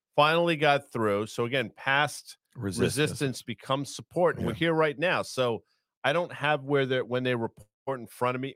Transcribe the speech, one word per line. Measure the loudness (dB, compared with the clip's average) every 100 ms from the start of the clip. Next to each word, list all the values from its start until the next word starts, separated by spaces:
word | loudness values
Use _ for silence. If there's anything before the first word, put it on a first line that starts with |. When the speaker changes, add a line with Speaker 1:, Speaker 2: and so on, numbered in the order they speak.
| _
Speaker 1:
Finally | 2 4 4 2 2
got | 4 4 0
through. | -2 0 0 -2
So | -4 -2
again, | -2 -4 -4
past | 0 2 2 -2 -18 -20 _ -8
Speaker 2:
Resistance. | -4 0
Speaker 1:
resistance | 0 2 -2 0 -4 -4
becomes | -10 -8 -4 -4 -4 -12
support, | -8 0 0 0
and | -4
we're |
Speaker 2:
Yeah. | -2
Speaker 1:
here | 0
right | 2 2 0
now. | 0 0
So | -2 -2 0 -2 -8 _ _ _
I | 0
don't | 0 -2
have | -2 0 0 2
where | 0 2
they're, | 0 -2
when | -2
they | 0
report | 0 -2 -8 -20 _ -8 -8
in | -8
front | -2 -2 -2
of |
me. | -6